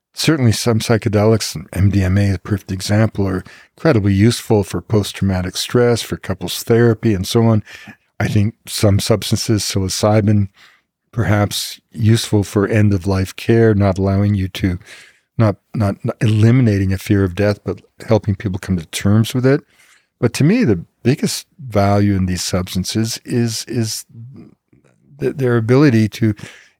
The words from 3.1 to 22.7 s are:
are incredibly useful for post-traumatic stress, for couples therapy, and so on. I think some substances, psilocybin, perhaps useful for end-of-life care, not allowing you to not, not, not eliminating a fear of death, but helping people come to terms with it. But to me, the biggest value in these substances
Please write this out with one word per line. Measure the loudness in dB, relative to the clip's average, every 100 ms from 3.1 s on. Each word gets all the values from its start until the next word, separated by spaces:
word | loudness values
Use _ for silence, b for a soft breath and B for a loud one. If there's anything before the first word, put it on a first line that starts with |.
| 0 -4
are | -4 -8 B B _
incredibly | 0 2 2
useful | 4 4 2 0 0
for | 0 -6
post-traumatic | -2 -2 -2 -2 -2 -2 -4 -6
stress, | -2 2 2 0
for | -4 -10
couples | -8 -8 -8 -8
therapy, | 0 4 4 2 0
and | -2 0
so | 0
on. | 2 2 -2 B B B B -6
I | -2
think | 0 0 -4 -12
some | -2 2 2
substances, | 2 -2 0 -4 0 -2
psilocybin, | -2 -4 -4 -2 0 2 4 2 0 _ b b b _ _
perhaps | -4 0 0 0 -4 -10 -14 _
useful | -2 2 2 2 -2
for | 0 0 0
end-of-life | 2 2 2 0 -2 -2 -4
care, | 0 4 4 4
not | 2 0
allowing | 0 0 0 0
you | -2
to | -4 -4 -4 B B B B B 0
not, | 0 0 _
not, | -4 -2 -2
not | -6 -2
eliminating | 0 4 4 4 4 2 0
a | -2
fear | 0 0
of | 0 0
death, | -2 -2
but | -6 -10 _ -12 -2
helping | 0 0 -4
people | -4 -6
come | -4 -6
to | -6
terms | -4 0 2 2
with | 0 0
it. | 0 -2 b b b b -6
But | -4
to | 0
me, | 2 2
the | 2 0 -4 _
biggest | -4 -2 -2 -6 -14 -18
value | -8 -2 0 2 2 0
in | -2
these | -4
substances | -4 -4 -4